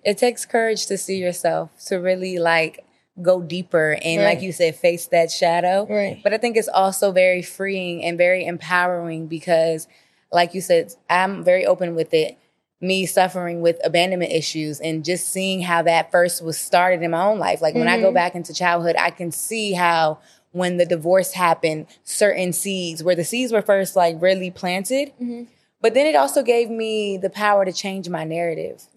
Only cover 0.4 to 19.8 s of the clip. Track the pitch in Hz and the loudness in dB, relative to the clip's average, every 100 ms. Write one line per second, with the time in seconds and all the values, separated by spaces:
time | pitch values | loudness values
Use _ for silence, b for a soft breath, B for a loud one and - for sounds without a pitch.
0.4 | - 233 226 214 - 196 - 190 180 175 | -2 0 0 -2 -4 -6 -4 -4 -4 -2
1.4 | 170 160 165 _ - 190 180 185 185 180 | -2 -2 -4 _ -6 -4 0 -2 -2 -2
2.4 | 170 165 160 - - _ _ - 175 185 | 2 2 0 -6 -20 _ _ -2 2 2
3.4 | 170 175 175 170 156 151 165 165 202 160 | 0 -8 -2 0 2 0 -2 2 2 2
4.4 | 190 170 170 156 175 170 - 170 165 - | -2 0 0 2 0 0 0 2 2 2
5.4 | 175 170 175 190 208 208 202 - - 220 | 2 2 2 0 0 -2 -2 -4 -4 -2
6.4 | 240 226 - - 190 185 202 185 185 180 | 0 0 0 2 2 2 2 4 4 2
7.4 | 175 - 196 190 180 170 170 170 180 185 | -2 -6 -4 -4 -4 -4 -4 2 2 2
8.4 | 170 175 160 180 180 175 170 160 160 165 | -2 -8 -2 0 0 0 -4 -8 -8 -8
9.4 | 165 165 165 160 - b b b b 175 | 0 2 2 -2 -8 b b b b 2
10.4 | 175 190 180 175 160 - - 175 190 190 | 2 0 2 2 2 -8 -2 0 0 0
11.4 | 170 185 190 185 175 165 160 160 156 - | 2 2 2 0 -2 -4 0 0 0 -4
12.4 | _ _ _ _ 180 190 180 - 185 180 | _ _ _ _ -2 -2 0 2 2 0
13.4 | 175 170 170 170 170 170 180 185 170 160 | -6 0 0 0 0 2 2 0 -2 -2
14.4 | 151 160 151 143 156 160 156 180 - 190 | -4 -4 -6 -6 -4 -4 -4 -4 -4 -4
15.4 | 190 190 180 170 165 165 160 180 175 175 | -4 -4 -2 0 2 2 2 2 2 0
16.4 | 165 160 - 180 180 180 165 165 196 214 | -6 -8 0 2 4 2 0 0 0 0
17.4 | 147 - 160 233 240 233 214 180 175 175 | 0 0 0 0 2 4 4 2 0 -4
18.4 | 165 156 180 170 170 165 170 175 175 - | -10 -2 0 2 0 0 0 -2 -8 -8
19.4 | - 226 208 180 | -6 -4 -2 2